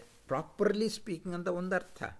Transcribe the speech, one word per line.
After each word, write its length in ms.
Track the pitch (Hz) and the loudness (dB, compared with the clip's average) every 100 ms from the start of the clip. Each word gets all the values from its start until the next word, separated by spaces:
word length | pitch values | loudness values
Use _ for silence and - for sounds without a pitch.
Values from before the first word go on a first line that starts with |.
| - - - | -4 -16 -2
ಪ್ರಾಪರ್ಲಿ 640 | 131 - - 202 202 220 | -2 -2 2 4 4 2
ಸ್ಪೀಕಿಂಗ್ 460 | - - 165 185 175 | 0 -4 -6 -4 -2
ಅಂತ 120 | 180 | 0
ಒಂದು 280 | 175 185 185 | 0 2 0
ಅರ್ಥ. 280 | - - 110 - | 0 -6 -8 -8